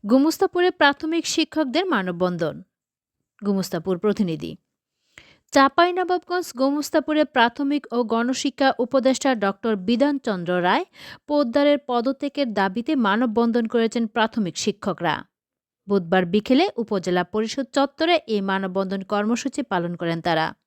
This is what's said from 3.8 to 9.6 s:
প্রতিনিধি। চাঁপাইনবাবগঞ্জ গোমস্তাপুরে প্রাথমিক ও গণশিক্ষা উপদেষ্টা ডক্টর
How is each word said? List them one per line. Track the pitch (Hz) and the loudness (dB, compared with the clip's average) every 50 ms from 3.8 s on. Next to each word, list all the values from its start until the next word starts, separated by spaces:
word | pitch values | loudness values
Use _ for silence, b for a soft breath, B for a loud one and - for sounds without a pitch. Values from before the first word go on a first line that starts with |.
| 165 190 185 175 | -2 -2 -4 0
প্রতিনিধি। | - 214 202 - 214 175 160 151 147 82 - - _ _ _ _ _ _ _ _ b b b b b b b b b b - | 0 -2 0 0 0 -2 -2 -6 -8 -12 -12 -14 _ _ _ _ _ _ _ _ b b b b b b b b b b 2
চাঁপাইনবাবগঞ্জ | 285 269 269 _ - 339 359 349 359 370 339 359 359 - _ 349 359 349 - - 240 | 4 4 4 _ 4 2 2 2 -2 -2 0 -2 -4 -2 _ -4 -4 -4 -6 -4 -2
গোমস্তাপুরে | 262 277 285 302 285 - - 320 - - 302 302 302 | 0 0 0 -2 -4 -2 -2 -2 0 0 0 0 0
প্রাথমিক | - _ 262 233 233 233 - 285 277 294 294 - - | 2 _ 2 2 2 2 -2 -2 -2 -2 -2 -4 -4
ও | - 240 247 | -2 -2 -2
গণশিক্ষা | 214 233 226 233 240 262 254 - 285 - - 277 269 262 - | 0 0 -2 0 -2 -2 -2 -4 -4 -2 2 0 0 2 0
উপদেষ্টা | 247 240 - 269 226 262 262 - - 277 262 | -4 0 0 2 2 2 0 2 0 0 0
ডক্টর | 220 202 196 196 _ | 2 0 -2 -2 _